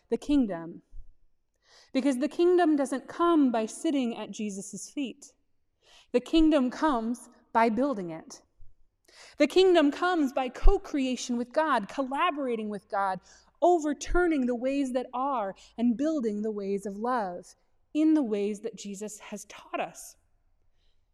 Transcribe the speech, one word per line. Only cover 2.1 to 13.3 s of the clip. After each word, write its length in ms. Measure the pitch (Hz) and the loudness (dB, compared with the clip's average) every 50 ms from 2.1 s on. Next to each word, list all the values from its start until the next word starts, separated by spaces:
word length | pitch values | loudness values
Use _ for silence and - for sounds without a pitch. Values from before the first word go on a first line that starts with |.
| 269 247 | 0 0
the 120 | 277 294 | -2 -4
kingdom 480 | - - 349 349 359 349 349 311 311 277 | -2 0 2 4 4 4 4 4 4 2
doesn't 320 | 277 254 277 254 - - | 0 -2 -4 -6 -8 -8
come 420 | - - 339 339 339 311 285 254 | -4 0 2 4 4 4 4 4
by 140 | 233 226 220 | 2 0 -2
sitting 500 | 220 - - - 330 294 277 254 226 226 | -4 -6 -6 -4 -2 0 0 -2 -2 -4
at 160 | - 214 - | -8 -10 -12
Jesus' 580 | 202 - 214 208 196 196 190 - - 190 - - | -10 -8 -8 -8 -8 -8 -10 -12 -12 -14 -14 -12
feet. 440 | - 294 285 220 - - - - _ _ _ _ _ _ _ _ _ _ _ _ - - _ _ - | -10 -8 -8 -8 -10 -12 -20 -20 _ _ _ _ _ _ _ _ _ _ _ _ -20 -20 _ _ -2
The 80 | 247 | -2
kingdom 500 | 247 - - 330 320 311 311 294 254 254 | 0 2 4 4 6 6 6 4 2 0
comes 580 | 233 - 302 311 277 233 226 226 247 - - - - _ _ _ | 0 0 0 0 0 0 -2 -4 -6 -8 -10 -16 -20 _ _ _
by 160 | - 233 226 233 | 0 2 2 2
building 440 | 220 220 262 294 262 202 185 170 | 2 2 0 0 -2 -4 -6 -8
it. 300 | 160 165 - - - - _ _ _ - - - - - _ _ _ _ _ _ _ - - - - - | -10 -12 -14 -18 -20 -20 _ _ _ -20 -20 -20 -20 -20 _ _ _ _ _ _ _ -20 -20 -10 -2 0
The 100 | 285 294 | 0 4
kingdom 440 | - 359 381 381 349 339 302 285 | 4 6 6 6 6 6 6 4
comes 400 | 277 - 349 359 370 330 294 262 | 2 0 0 0 2 2 0 0
by 160 | 262 285 262 254 | -2 -2 -4 -4
co-creation 880 | 254 - - - 403 381 - - - 294 262 262 254 233 - - 247 240 | 0 6 8 8 8 8 4 -2 -4 -2 -2 -2 -2 -4 -4 -6 -6 -6
with 140 | 240 240 | -6 -4
God, 380 | - 302 311 311 277 233 196 - | -2 0 2 2 2 0 0 -2
collaborating 800 | - - 277 247 269 285 330 359 302 285 277 254 240 220 214 214 | -4 -6 -6 -4 -2 -2 0 0 0 -2 -4 -4 -4 -4 -4 -6
with 200 | 208 196 - _ | -8 -10 -8 _
God, 300 | - 196 196 196 190 185 - _ | -4 -2 -2 -2 -2 -4 -8 _